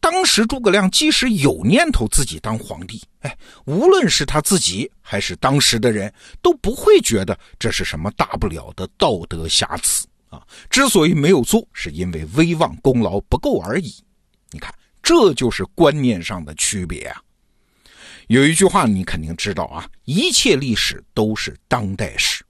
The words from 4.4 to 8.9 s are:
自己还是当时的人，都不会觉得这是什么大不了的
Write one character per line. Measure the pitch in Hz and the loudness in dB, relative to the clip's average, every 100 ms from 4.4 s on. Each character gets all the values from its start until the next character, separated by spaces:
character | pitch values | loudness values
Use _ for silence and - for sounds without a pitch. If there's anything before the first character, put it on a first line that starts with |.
自 | - 185 | 2 0
己 | - 95 - _ | 0 -4 -8 _
还 | - 101 | -8 -6
是 | - 90 | -6 -2
当 | 131 139 | 2 2
时 | - 117 | 2 2
的 | 120 | 0
人， | 107 101 _ - - | 0 -6 _ -20 -2
都 | 359 320 | 0 0
不 | - 262 | -2 0
会 | - 403 | 4 6
觉 | - 110 | 4 -2
得 | 95 - _ - | -2 -6 _ -8
这 | 113 | -4
是 | - 87 | -4 -4
什 | 78 | -6
么 | 80 - | -8 -4
大 | 143 | -4
不 | 87 92 | -2 -4
了 | 76 - - | -6 -14 -12
的 | 92 | -12